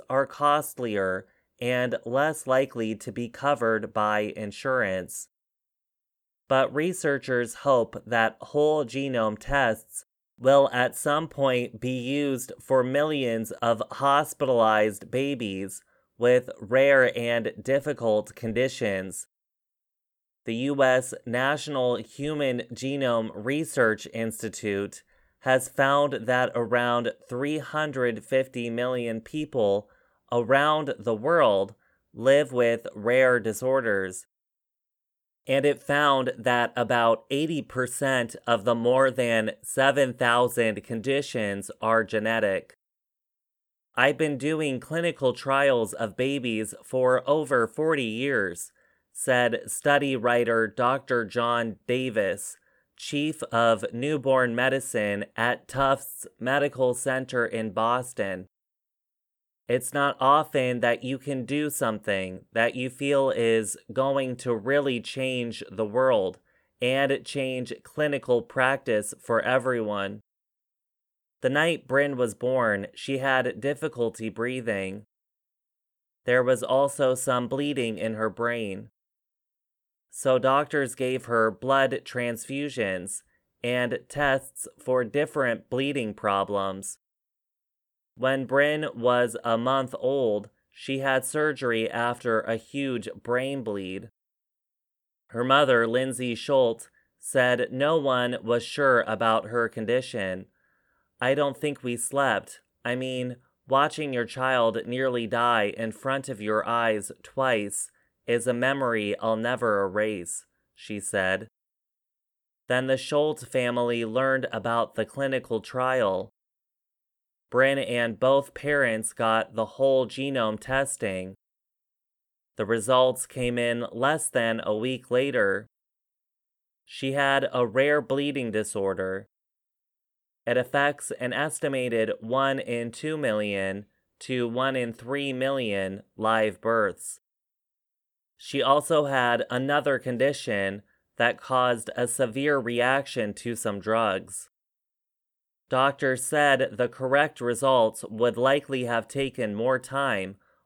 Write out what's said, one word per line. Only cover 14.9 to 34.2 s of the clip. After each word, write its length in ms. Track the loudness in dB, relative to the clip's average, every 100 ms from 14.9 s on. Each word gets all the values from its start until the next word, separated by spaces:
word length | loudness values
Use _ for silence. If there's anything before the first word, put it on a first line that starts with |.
| 0 -6
babies 720 | -4 -2 -4 -4 -6 -8 -12 -20 _ _ 0
with 320 | 4 4 2 -8
rare 580 | 0 4 6 6 6 2
and 360 | 0 0 -2 -4
difficult 720 | -2 0 0 0 2 2 0
conditions. 920 | -6 -4 0 -2 -2 -2 -2 -6 -12 -16 _ _ _ _ _ _ _ _ _ _ _ -8
The 80 |
U 280 | -4 -2 2
S 300 | 4 4 0 -8 -6
National 680 | -2 0 -2 -4 0 0 0
Human 640 | -6 -8 -6 -2 -2 -2 -6
Genome 580 | -8 -6 -2 0 0 -2
Research 760 | -6 -4 -4 -2 2 2 2 -4
Institute 880 | -6 -6 -6 -8 -6 -4 -2 -4 -10 _ _ _ _
has 280 | 2 2 2
found 460 | 0 4 4 2
that 360 | 0 0 2 2
around 580 | -2 0 0 2 0 -2 -6 -8
three 300 | -6 -4 -4
hundred 640 | -4 -4 -4 0 0 -2
fifty 460 | 0 0 0 -4 -4
million 500 | -2 -2 -2 -2 -4
people 680 | -6 -6 -4 2 2 2 -2 _ _ _ _
around 600 | -2 2 4 4 2 -2 -4
the 160 | -4
world 600 | -2 2 4 6 4 0 -6 _ _ _
live 380 | 0 4 4 4
with 340 | 2 2 2 -4
rare 440 | -4 2 4 6 4
disorders. 880 | 0 -2 0 2 2 0 -2 -8